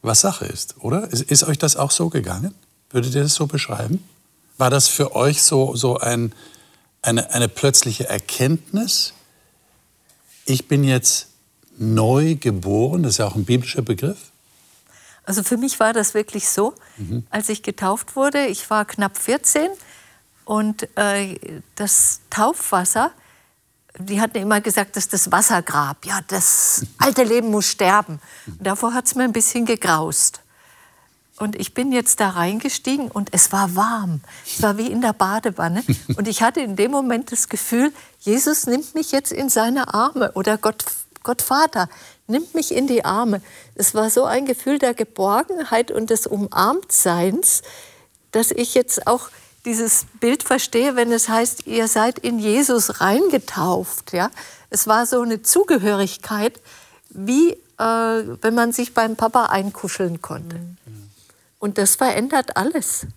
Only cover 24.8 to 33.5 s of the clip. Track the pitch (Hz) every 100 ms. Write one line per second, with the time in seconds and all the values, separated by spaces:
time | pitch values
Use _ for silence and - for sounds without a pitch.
24.8 | 196 - - 196 185 - - 185 170 147
25.8 | 143 143 - 190 - 196 - - - -
26.8 | - - 247 262 233 233 226 208 - -
27.8 | 185 202 208 151 - - - - 196 202
28.8 | 233 247 247 254 254 226 - 240 226 226
29.8 | 180 160 160 - - - _ _ _ -
30.8 | _ _ _ _ _ - 208 208 190 -
31.8 | 262 254 240 - 202 185 175 214 269 -
32.8 | - 277 240 208 196 180 -